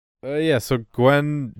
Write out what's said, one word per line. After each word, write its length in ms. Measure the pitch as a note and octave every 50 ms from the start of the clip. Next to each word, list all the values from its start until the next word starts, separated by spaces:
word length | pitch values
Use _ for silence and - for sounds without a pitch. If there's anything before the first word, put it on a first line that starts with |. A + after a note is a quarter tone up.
| _ _ _ _
Uh, 120 | - C3 D3
yeah, 240 | D3+ D#3+ D#3+ C#3+
so 220 | A#2 - - C3 A#2+ A2 -
Gwen 640 | _ A#2+ B2 C3+ C#3+ C#3+ D3 D3 D3 D3 C3+ G#2+ -